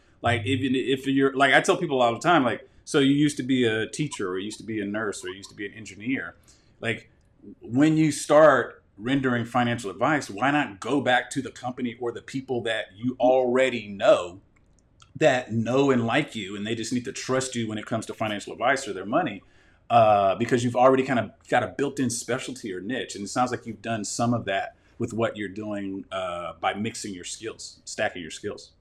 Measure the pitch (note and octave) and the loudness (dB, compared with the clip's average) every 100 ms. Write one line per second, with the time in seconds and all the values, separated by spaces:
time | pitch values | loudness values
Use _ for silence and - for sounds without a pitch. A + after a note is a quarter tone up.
0 | _ _ A#2+ A#2+ G#2 C3+ C3+ C3 A2 C3+ | _ _ 0 0 0 -2 0 0 0 -2
1 | C3 C3+ C3+ C3 C#3 C#3 D#3 F3+ E3 C3+ | 0 2 2 4 6 6 4 2 2 2
2 | A#2+ A#2 E3 E3+ B2 G2+ - - - D3+ | 2 2 4 4 4 -2 -8 -20 -2 2
3 | C3+ C#3+ D3 D3 B2+ C3 A#2+ A2 A2 - | 4 4 2 0 -2 2 2 0 -4 -4
4 | D3+ - F#2+ F#2 G#2 - G#2 G#2+ G2+ G#2 | -6 -4 -4 -4 -6 -10 -8 -6 -4 -4
5 | G#2+ F#2 F#2 F#2+ G2 - G2+ A2 G#2 G2 | -6 -6 -10 -14 -16 -14 -12 -12 -16 -12
6 | A2 C3 E2+ - _ _ _ _ A2+ A2+ | -6 -6 -6 -14 _ _ _ _ -6 -6
7 | - _ _ _ - - - A#2+ D#3 D#3 | -10 _ _ _ -20 -20 -6 2 4 4
8 | D#3 D3 - D3+ D#3 C3 - - _ _ | 2 0 4 8 8 8 0 -8 _ _
9 | A2+ C#3 C3 A#2+ A#2 B2+ A#2+ A#2 G2 F#2 | -2 0 0 0 0 0 0 -2 -6 -2
10 | B2+ D3+ B2+ G2 B2+ D3 B2 G2 A2+ C#3+ | 0 0 -4 -2 0 0 -2 -6 -2 0
11 | B2+ B2 B2 C#3+ A#2+ - B2 B2+ B2 A2+ | 2 2 0 -6 -8 -10 -10 -6 -8 -6
12 | A#2+ G#2 - C3+ C3 B2 A2+ A2 - G2 | -6 -8 -10 -10 -4 -4 -2 -4 -6 -6
13 | A#2+ B2 B2 C3 B2+ B2 C3 A#2+ G2+ G2 | -6 2 4 4 4 4 2 0 -6 0
14 | A#2+ C#3 F2+ F#2 - _ _ _ _ _ | 4 4 2 -10 -20 _ _ _ _ _
15 | - - D3+ B2+ - A2+ A2+ C3 C#3 B2+ | -20 0 2 2 0 -2 2 2 4 4
16 | A#2 B2+ D3 A2+ F#2+ G2+ G#2 A2+ A2+ B2+ | 2 0 0 -6 -8 -6 -6 -6 -4 -4
17 | A#2 F2+ - C3 C3 A#2+ A2 G#2+ G#2 A2+ | -6 -10 -2 -2 -2 -4 -6 -6 -6 -6
18 | G2+ - A2 G#2 - E2+ A#2 C3+ G#2+ F#2 | -6 -6 -4 -4 -8 -4 0 0 -2 -8
19 | F#2+ A#2+ F3+ G2 - _ _ _ _ A#2 | -2 -2 -2 -6 -16 _ _ _ _ 6
20 | A2 G2+ G2 F#2 A#2 B2+ A#2+ A#2+ C3 C3+ | 8 6 4 2 2 2 0 4 6 6
21 | C3 B2 - - - C3 - - C#3 D3 | 4 0 -2 -8 -2 0 0 -2 -4 -2
22 | B2+ - - B2+ - B2+ A2+ F2+ F#2+ B2+ | -2 -4 -4 -6 -6 -10 -10 -8 -6 -6
23 | F2+ - G2+ C3 B2 A#2+ A#2+ G#2 A2+ A2+ | -8 -10 -6 -2 -2 -2 -8 -12 -6 -6
24 | G2 - A#2+ A#2+ G#2+ G2 F2+ - _ _ | -6 -2 0 0 0 -2 -4 -10 _ _
25 | A#2 G#2 A2+ G#2 G2+ F#2+ G#2+ G#2 G2 F#2+ | -6 -2 -2 -2 -8 -8 -8 -6 -6 -8
26 | - F#2+ F#2 F2 E2+ E2 F#2+ G2 A2 - | -8 -8 -6 -6 -10 -4 -4 -2 -6 -6
27 | G#2+ F#2 F2 - A2 - - - - - | -12 -12 -12 -12 -12 -12 -18 -18 -14 -4
28 | G#2 F2+ D#2+ - G#2 - - _ | -4 -4 -10 -10 -10 -10 -14 _